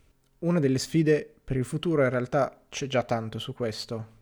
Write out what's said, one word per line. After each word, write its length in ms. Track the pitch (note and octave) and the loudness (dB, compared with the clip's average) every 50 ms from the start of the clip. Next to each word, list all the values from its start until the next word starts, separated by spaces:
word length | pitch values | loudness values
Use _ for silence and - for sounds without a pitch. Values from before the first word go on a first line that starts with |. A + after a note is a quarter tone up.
| _ _ _ _ _ _ _ _ | _ _ _ _ _ _ _ _
Una 200 | E3+ E3+ F3 E3+ | -2 0 2 4
delle 180 | C#3 C3 C3 C3 | 4 2 2 0
sfide 580 | - - - E3 D#3 D#3 D3+ D3 - - - _ | -2 0 2 4 4 6 4 4 2 -4 -14 _
per 140 | _ - C3+ | _ -4 -2
il 80 | C3 B2 | -2 -2
futuro, 380 | - D#3+ D3+ - F3+ D#3+ C#3+ | -2 -4 -4 -2 0 2 2
in 80 | C3 B2 | 2 2
realtà 540 | C3 B2 B2 - - C#3+ B2+ - - - _ _ | 2 0 -2 0 0 0 0 0 -2 -10 _ _
c'è 180 | - - C#3+ | -10 -8 -6
già 160 | C3 C3 A#2+ - | -2 0 0 0
tanto 340 | - A#2+ A2+ A2+ A2 - A2+ | 0 -2 -2 -2 -6 -8 -8
su 160 | - - B2+ | -8 -8 -6
questo, 640 | - A#2+ A2 G#2+ - - - A#2+ A2 A2 - - - | -4 -4 -4 -4 -6 -8 -8 -8 -10 -10 -12 -18 -20